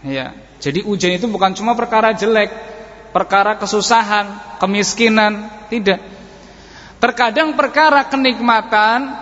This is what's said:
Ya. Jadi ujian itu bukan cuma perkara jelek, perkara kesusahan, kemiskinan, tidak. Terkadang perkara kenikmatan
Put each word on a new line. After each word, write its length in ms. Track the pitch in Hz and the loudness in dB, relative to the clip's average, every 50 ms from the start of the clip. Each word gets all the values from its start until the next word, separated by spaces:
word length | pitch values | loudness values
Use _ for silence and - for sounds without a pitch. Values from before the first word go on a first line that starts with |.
| - | -8
Ya. 320 | 135 135 135 127 - - - - - - - | -6 -6 -6 -6 -8 -12 -16 -20 -20 -20 -8
Jadi 240 | - 143 139 180 208 | -6 -4 -2 -2 -2
ujian 320 | 208 202 180 180 180 180 | -2 -2 0 0 0 0
itu 160 | 180 208 240 | 0 -2 -4
bukan 240 | 208 185 190 190 185 | 0 0 0 0 0
cuma 240 | - 208 226 240 233 | -2 -2 -2 0 0
perkara 320 | 233 233 226 220 220 220 | -2 0 2 2 2 2
jelek, 400 | 226 - 196 220 226 214 208 208 - - - - - - - - - - - - - | 2 0 0 2 2 2 2 0 -4 -14 -16 -16 -16 -18 -18 -20 -20 -20 -20 -4 -2
perkara 400 | 185 190 - 196 196 196 208 214 | -2 0 2 2 2 2 2 0
kesusahan, 1040 | 214 214 190 214 214 196 - 240 226 220 208 208 208 208 202 202 - - - - - | -2 -4 -2 -2 -2 2 4 2 2 2 2 0 -2 -2 -4 -10 -16 -16 -18 -6 -4
kemiskinan, 880 | - 190 196 202 196 - - - 233 226 220 220 214 208 208 202 214 220 - - - - | -2 -2 0 0 -2 -2 0 2 2 4 4 4 2 2 0 -4 -10 -14 -16 -18 -10 -6
tidak. 320 | 226 240 196 196 185 - - - - - - - - - - - - - - - - - - - - - | -6 -2 0 0 0 0 -4 -16 -20 -20 -20 -20 -20 -20 -20 -20 -20 -20 -20 -20 -20 -20 -20 -20 -4 0
Terkadang 560 | - 240 247 - 247 233 208 285 320 311 285 | 0 0 2 0 -2 0 2 0 0 0 0
perkara 480 | - 294 262 - 285 311 311 285 285 262 254 | 0 0 0 2 4 4 6 4 4 2 0
kenikmatan 1040 | 269 269 262 262 240 214 247 240 233 220 214 226 226 214 214 220 233 254 277 269 277 - | -2 0 0 0 0 0 0 2 2 2 2 2 2 2 4 2 2 0 -2 -6 -10 -12